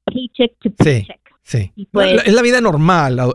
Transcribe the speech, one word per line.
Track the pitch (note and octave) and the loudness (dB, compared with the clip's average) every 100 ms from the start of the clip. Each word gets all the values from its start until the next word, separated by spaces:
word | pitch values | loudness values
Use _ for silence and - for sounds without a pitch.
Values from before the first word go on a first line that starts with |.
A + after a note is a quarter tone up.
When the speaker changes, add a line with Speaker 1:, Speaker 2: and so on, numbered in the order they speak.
| - | -10
Speaker 1:
paycheck | B3 B3+ - A#3+ - | -10 -8 -2 -4 -2
to | A3 | -8
Speaker 2:
Sí, | - | -2
Speaker 1:
paycheck. | D#3 B2 G2 - _ _ | 0 0 -4 -14 _ _
Speaker 2:
sí. | - A#2+ G2 - | -8 -6 -6 -10
Speaker 1:
Y | |
Speaker 2:
No, | G3 | -6
Speaker 1:
pues | G3+ F#3+ | 0 2
Speaker 2:
la, | F#3 | 2
es | A3 | 2
la | A3+ | 2
vida | A#3+ B3 | 2 2
normal, | A3+ D3+ D#3+ F3+ C#3+ B2+ B2 | 0 2 2 2 0 0 -2